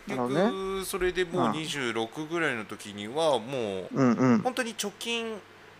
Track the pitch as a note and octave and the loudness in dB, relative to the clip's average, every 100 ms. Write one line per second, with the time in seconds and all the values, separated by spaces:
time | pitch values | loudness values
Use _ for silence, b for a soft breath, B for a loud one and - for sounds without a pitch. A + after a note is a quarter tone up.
0 | - B2+ B2 C#3+ G#3 F#3+ F#3+ F#3+ F#3 G3 | -6 -4 0 2 2 2 -4 -4 -4 -2
1 | F3+ F3 F3+ F3+ - G#2+ D#3 D3 B2 A2+ | 0 0 0 2 2 2 -2 -2 0 0
2 | A2+ - D3+ E3+ D#3 A#2+ G2+ G#2 G#2 G2+ | -2 -4 -4 0 0 0 -4 -10 -10 -8
3 | G#2 C#3 D#3+ B2+ A2 C#3 A2 F#2+ F2+ - | -6 0 2 2 0 -2 -2 -2 -4 2
4 | C3 A2 C3 A#2 B3+ B3+ A#3 A3 G3+ - | 4 6 6 6 4 -2 -4 -2 -6 -6
5 | A#3 A#3 A3+ G#3+ - - - - | -4 -4 -4 -8 -12 -20 -20 -20